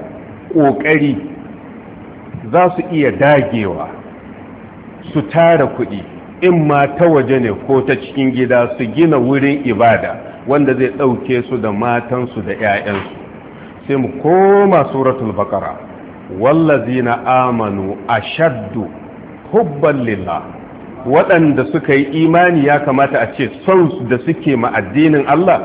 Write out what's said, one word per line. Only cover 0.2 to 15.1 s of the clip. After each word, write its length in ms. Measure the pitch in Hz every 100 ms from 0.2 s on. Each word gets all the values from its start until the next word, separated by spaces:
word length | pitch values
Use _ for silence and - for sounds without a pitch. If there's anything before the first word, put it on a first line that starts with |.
| - - -
ƙoƙari, 640 | 165 139 139 147 156 143 127 - - - - - - - - - - - - 110
za 180 | 156 185 175
su 60 | 180
iya 200 | 160 131
dagewa, 760 | 92 139 143 - 117 101 80 76 - - - - - - - - - - - -
su 80 | 147 147
tara 380 | 165 170 160 131
kuɗi, 340 | - 117 101 85 - - -
in 260 | 180 170 147
ma 180 | 143 139
ta 180 | - 175
waje 340 | 151 123 135
ne 120 | 117 95 -
ko 140 | 131
ta 100 | 131 131
cikin 360 | - 139 131
gida, 440 | 120 120 123 120 -
su 80 | 117 110
gina 220 | 165 139
wurin 440 | 123 139 139 143 127
ibada 500 | 104 117 98 90 - - - 113
wanda 260 | 147 135
zai 160 | 123 127 120
ɗauke 460 | 135 117 - 123 120
su 80 | 120
da 140 | 107
matansu 680 | 101 120 120 117 127 123 110
da 120 | 92
'ya'yansu. 640 | 98 107 101 104 98 - - - - - - - - -
Sai 80 | 135
mu 120 | 127 -
koma 640 | 147 180 196 202 202 170 135
Suratul 420 | 135 131